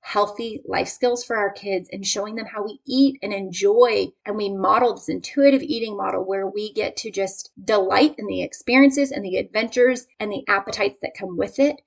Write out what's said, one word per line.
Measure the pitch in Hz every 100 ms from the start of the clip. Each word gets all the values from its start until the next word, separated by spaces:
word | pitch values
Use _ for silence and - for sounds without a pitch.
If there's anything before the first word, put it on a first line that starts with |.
healthy | - 208 208 208 233 214 -
life | 190 262
skills | - 247 240
for | - 226
our | 202
kids | 196 202 190 185
and | - 196
showing | - 202 226
them | 214
how | 214
we | 208 - -
eat | 254 277 262
and | 214
enjoy. | 202 190 180 196 220 240 214 190 _ -
And | 208
we | 202
model | 196 190 214 247 202
this | -
intuitive | 185 - - 277 269
eating | 277 233 220 202
model | 190 190 190
where | 196 196
we | 202 214
get | 214 208 -
to | 226
just | 190 190 - - -
delight | 190 214 190 202 294 -
in | 214
the | 180
experiences | 175 - - 254 277 269 277
and | 262
the | 202 185
adventures | - 214 226 - 247 247 - _
and | 208
the | 196 -
appetites | 196 - - 202 -
that | - -
come | 190 180
with | 196 -
it | 285 285